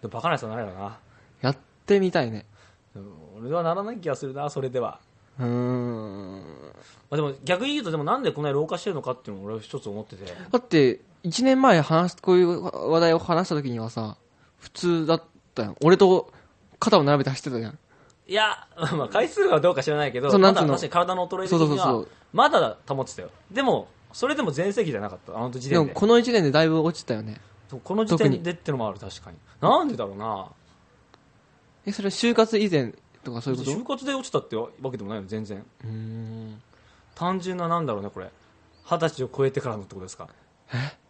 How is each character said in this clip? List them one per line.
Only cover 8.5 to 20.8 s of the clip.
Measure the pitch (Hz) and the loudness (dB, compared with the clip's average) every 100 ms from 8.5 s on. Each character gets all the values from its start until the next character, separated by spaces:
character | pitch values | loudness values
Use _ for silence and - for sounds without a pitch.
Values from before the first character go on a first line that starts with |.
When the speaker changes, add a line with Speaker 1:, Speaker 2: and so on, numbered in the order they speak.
Speaker 1:
に | 139 | -2
老 | 156 | -2
化 | 175 | -6
し | |
て | 147 | -6
る | 131 | -6
の | |
か | 127 | -6
っ | 127 | -8
て | - | -10
い | |
う | 98 | -12
の | |
を | 101 | -10
俺 | 110 | -10
は | |
一 | 104 139 | -10 -12
つ | - | -10
思 | 101 | -12
っ | 110 | -12
て | 95 | -16
て。 | 98 | -16
Speaker 2:
だ | 87 180 247 | -16 -2 -2
っ | |
て、 | 247 165 131 - _ _ | 2 6 6 4 _ _
一 | 175 160 | -6 0
年 | 262 262 | 4 6
前 | 262 180 | 8 6
話 | 147 160 180 | 6 2 2
す、 | - | -2
こ | - | 4
う | 180 | 6
い | |
う | 180 175 | 6 2
話 | 180 - 92 165 | -6 -6 0 4
題 | 165 | 6
を | 165 | 4
話 | - 170 185 | 2 0 2
し | |
た | 156 | -2
時 | 139 | -2
に | 117 | -6
は | 113 | -6
さ、 | 117 107 - _ _ _ _ | -6 -8 -10 _ _ _ _
普 | - | -20
通 | - 175 170 156 | -4 0 0 2
だ | 165 | 0
っ | - _ _ - | 0 _ _ -6
た | |
や | 107 | -6
ん。 | - | 2
俺 | 151 185 | 6 8
と | 185 185 - - _ _ _ _ | 8 6 2 -16 _ _ _ _
肩 | - 196 | 4 4
を | |
並 | 143 147 | 6 4
べ | |
て | 135 | 2
走 | 131 | -4
っ | |
て | - | -6
た | 123 | -6
じ | 110 | -8
ゃ | |
ん。 | - _ _ _ _ - | -12 _ _ _ _ -6
Speaker 1:
い | |
や、 | 202 214 196 - - | 0 0 -2 -12 -8
<laughs> | 160 165 | -4 -4
ま | 123 | 0
あ、 | |
回 | - 247 | 0 0
数 | - | 2
は | 381 160 | 4 4
ど | 139 | 4
う | 135 | 2
か | |
知 | 131 | 0
ら | 147 | 0
な | 147 | -2
い | |
け | 123 | -2
ど、 | 139 | 4
Speaker 2:
そ | 196 | 8
う、 | |
な | 190 | 8
ん | 190 | 6
つ | |
う | |
の。 | 156 | 2
Speaker 1:
ま | |
だ | |
確 | 135 | 2